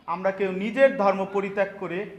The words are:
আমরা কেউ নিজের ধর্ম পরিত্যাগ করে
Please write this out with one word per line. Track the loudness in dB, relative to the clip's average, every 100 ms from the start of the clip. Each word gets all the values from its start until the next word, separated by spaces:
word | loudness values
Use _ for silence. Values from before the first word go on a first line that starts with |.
| -8
আমরা | -2 -2
কেউ | 0 -2
নিজের | -2 -4 4 4 6
ধর্ম | 2 2 -2
পরিত্যাগ | -2 -2 -2 -2 -2
করে | -6 -6 -8